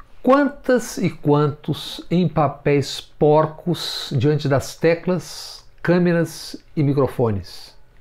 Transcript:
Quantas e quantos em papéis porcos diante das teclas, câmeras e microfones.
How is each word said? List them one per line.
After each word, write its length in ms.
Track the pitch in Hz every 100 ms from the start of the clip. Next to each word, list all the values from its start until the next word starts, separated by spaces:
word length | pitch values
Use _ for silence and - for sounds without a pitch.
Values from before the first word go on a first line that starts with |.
| - -
Quantas 760 | 240 269 277 - - 254 226 -
e 100 | 180
quantos 960 | - 147 147 147 143 - 143 - - -
em 180 | 170 170
papéis 720 | - 143 - 143 143 131 -
porcos 1120 | - - 151 151 156 - 175 160 - - -
diante 340 | 143 143 147 139
das 280 | 135 - -
teclas, 880 | 165 165 - 180 - - - - - -
câmeras 760 | - 180 175 170 160 - - - - -
e 60 |
microfones. 920 | 143 143 127 - 117 98 - - - - - -